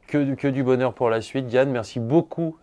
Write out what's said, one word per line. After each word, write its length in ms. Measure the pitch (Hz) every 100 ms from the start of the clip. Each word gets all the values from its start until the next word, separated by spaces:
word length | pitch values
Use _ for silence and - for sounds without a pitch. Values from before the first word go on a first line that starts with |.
| -
que, 280 | 147 139
que 140 | 131 143
du 140 | 131
bonheur 320 | 127 127 127
pour 160 | - 120
la 100 | 113
suite. 260 | 107 139 127
Diane, 240 | 123 139
merci 280 | 123 104 123
beaucoup 580 | 113 160 165 - 165 160